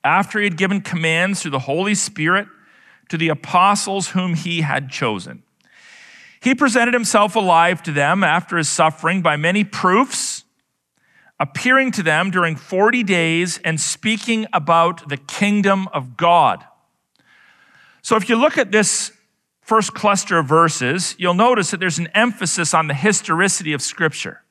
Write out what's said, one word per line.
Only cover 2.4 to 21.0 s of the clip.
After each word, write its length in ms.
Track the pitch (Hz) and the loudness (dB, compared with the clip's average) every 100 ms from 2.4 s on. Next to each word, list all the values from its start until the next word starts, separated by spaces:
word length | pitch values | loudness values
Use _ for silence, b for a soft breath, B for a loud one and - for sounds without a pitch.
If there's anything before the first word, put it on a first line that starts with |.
| 202 b b b b b b | -2 b b b b b b
to 80 | 165 | -4
the 120 | 165 | -2
apostles 800 | 151 - 175 196 202 - 196 - | -4 0 2 4 2 -2 -6 -4
whom 260 | 185 185 | -2 -2
he 280 | 165 170 170 | -4 -4 -4
had 280 | 147 139 135 | -2 -4 -6
chosen. 540 | - 123 101 85 64 _ _ B B B B B B B B | -6 -4 -4 -10 -18 _ _ B B B B B B B B
He 140 | 254 | -2
presented 400 | 262 277 240 240 | 2 2 2 2
himself 420 | 240 214 214 208 226 | 0 2 2 2 0
alive 440 | 190 165 170 180 | 4 4 4 0
to 80 | - | -2
them 320 | 143 143 190 | 0 2 2
after 320 | 175 165 175 175 | 2 0 0 -4
his 100 | 151 | -2
suffering 540 | - 156 156 160 190 | 2 2 2 -2 0
by 140 | 160 147 | 0 0
many 260 | 165 202 | 0 0
proofs, 840 | 202 - 185 196 269 - - - _ _ _ _ _ b b b b b | -2 0 2 2 2 -2 -8 -10 _ _ _ _ _ b b b b b
appearing 540 | 143 - 247 269 262 | -8 -4 2 2 2
to 100 | 208 | -2
them 300 | 160 156 190 | 0 0 2
during 240 | 185 170 156 | 0 -2 -4
forty 480 | - 190 214 247 | -4 0 2 2
days 540 | 202 180 165 165 180 - | 0 0 2 0 -2 -4
and 160 | 165 156 | -4 -4
speaking 680 | - - 214 220 - 226 220 | -4 -4 -4 -4 -2 -4 -2
about 560 | - 147 170 185 190 147 | -2 2 4 2 0 -10
the 80 | 139 | -10
kingdom 720 | - - 202 208 196 196 190 | -10 -2 0 2 2 0 -2
of 240 | 156 127 117 | -6 -8 -2
God." 480 | 170 175 135 87 - _ _ _ _ _ b b b b b b b b | 4 4 4 0 -10 _ _ _ _ _ b b b b b b b b
So 140 | - 220 | -2 0
if 120 | 196 | 2
you 60 | |
look 240 | 226 294 - | 2 2 2
at 140 | 233 | 0
this 400 | 214 202 - - _ _ _ _ _ | 2 2 -2 -6 _ _ _ _ _
first 320 | - 220 - | 0 0 0
cluster 440 | - 208 196 - 170 | -2 0 0 0 -2
of 60 | |
verses, 680 | 135 156 165 - 127 175 | 2 4 4 2 -2 -2